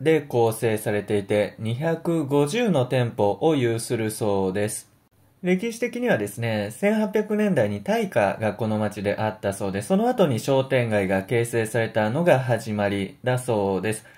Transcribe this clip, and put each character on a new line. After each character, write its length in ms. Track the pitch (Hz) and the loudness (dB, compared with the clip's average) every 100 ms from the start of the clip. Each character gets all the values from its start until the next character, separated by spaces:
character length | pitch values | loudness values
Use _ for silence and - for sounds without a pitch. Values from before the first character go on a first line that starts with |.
で 220 | 139 160 | 2 2
構 300 | 147 123 113 | 2 2 2
成 260 | 110 117 107 | 2 0 0
さ 120 | 117 | 0
れ 120 | 104 | -2
て 160 | 98 107 | 0 -2
い 60 | |
て、 300 | 98 107 101 - | 2 2 0 -2
二 160 | 110 | -6
百 500 | 120 165 165 180 165 | -2 -2 -2 0 -2
五 220 | 135 143 143 | 2 2 2
十 240 | 220 240 | 2 2
の 160 | 156 123 | 2 2
店 260 | 131 120 | 0 0
舗 240 | - 104 101 | 0 0 2
を 120 | 160 | 2
有 240 | 151 120 113 | 2 2 0
す 160 | - | -2
る 160 | 117 110 | -2 -2
そ 380 | 110 110 98 95 | -2 0 0 0
う 40 | |
で 160 | 95 104 | 0 -2
す。 200 | - - _ _ _ _ _ | -4 -14 _ _ _ _ _
歴 280 | 180 185 233 | -2 0 -2
史 60 | 233 | -4
的 220 | 247 240 | -4 -2
に 80 | 247 | 0
は 80 | 175 | 0
で 100 | 101 | -2
す 100 | - | -4
ね、 340 | 117 107 104 | -4 -2 -4
千 220 | 120 202 | -2 0
八 180 | 214 214 | 2 0
百 240 | 214 208 208 | 0 0 0
年 180 | 214 | 2
代 140 | 156 104 | 2 2
に 140 | 101 | 0
大 260 | 101 226 196 | -2 -2 0
火 300 | 120 98 - | 2 2 2
が 140 | 110 | -4
こ 120 | 98 110 | -2 -2
の 120 | 107 | 0
町 240 | 107 104 | -2 -2
で 140 | 101 - | -2 0
あ 120 | 107 | -2
っ 100 | 104 | -2
た 140 | 101 | -4
そ 160 | 98 101 | -2 -4
う 40 | |
で、 100 | 95 | -4
そ 160 | - 190 | 0 2
の 100 | 233 | 2
後 180 | 247 170 | 2 2
に 140 | 113 | 2
商 240 | - 135 | 0 0
店 240 | 131 131 117 | 2 0 2
街 200 | 107 95 | 0 2
が 140 | 95 | 0
形 220 | 95 120 | 0 -2
成 220 | 117 117 107 | 0 0 0
さ 120 | 120 | 0
れ 120 | 113 | 0
た 180 | 110 107 | 0 0
の 160 | 135 | 2
が 160 | 175 131 | 2 2
始 320 | 123 110 110 | 2 -2 -2
ま 160 | 104 101 | -2 0
り 300 | 101 95 - | -2 -4 -6
だ 160 | 127 127 | -4 -4
そ 400 | 123 110 98 95 | 0 0 0 0
う 40 | |
で 100 | 104 | -2
す。 120 | 107 - | -4 -8